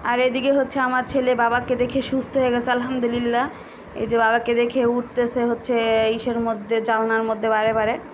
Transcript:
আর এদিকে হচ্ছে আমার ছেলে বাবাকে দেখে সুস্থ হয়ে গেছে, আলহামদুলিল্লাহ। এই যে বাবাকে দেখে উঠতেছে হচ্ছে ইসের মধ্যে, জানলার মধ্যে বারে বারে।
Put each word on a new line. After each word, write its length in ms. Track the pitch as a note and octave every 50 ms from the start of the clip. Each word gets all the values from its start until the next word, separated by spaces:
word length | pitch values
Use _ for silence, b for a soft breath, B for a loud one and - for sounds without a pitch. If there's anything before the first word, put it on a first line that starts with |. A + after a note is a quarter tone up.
| -
আর 160 | A3+ A#3+ B3
এদিকে 320 | B3+ B3+ A#3+ C4+ A#3+ C#4
হচ্ছে 280 | C#4 C#4+ C4 C4 - C#4
আমার 240 | B3+ B3+ B3+ B3+ B3 -
ছেলে 220 | - C#4 B3+ B3+ B3+
বাবাকে 420 | A#3 A#3 A#3 A#3 B3 B3 - B3+ A#3+
দেখে 180 | B3 B3 - C4+
সুস্থ 300 | B3 - C4 C4 B3 - -
হয়ে 140 | C#4 B3+ B3
গেছে, 200 | A#3+ A#3+ A#3 B3+
আলহামদুলিল্লাহ। 720 | A#3+ B3 B3 B3+ C4 B3+ A#3+ A#3 A#3+ A#3+ A#3+ A#3+ A#3 A#3+ C4 D4 B B B B B B B B - -
এই 60 | A3+
যে 100 | A3 A#3 A3+
বাবাকে 360 | A3+ A3 A3+ A#3 A#3 A#3+ A#3
দেখে 320 | A#3 A#3+ A#3+ A#3+ C4 A#3+
উঠতেছে 540 | A#3 A#3+ B3 A#3+ - - B3 A#3+ A#3 - B3+ A#3+ A#3+
হচ্ছে 240 | A#3 A#3 - - B3 A#3 A3+ A3+ A3 A3 A3 A3 A3+
ইসের 220 | A3+ - B3 A#3 A#3 A#3
মধ্যে, 300 | A3+ A3+ G#3 G3+ G#3+ A3+ A3+ A3 A#3
জানলার 340 | A3+ A3 A3 A3+ A3+ A3
মধ্যে 260 | A3+ A3 A3 G#3+ A3 A3
বারে 240 | A3 G#3+ G#3+ A3 A3 A3
বারে। 180 | G#3+ G#3+ A#3+ - - -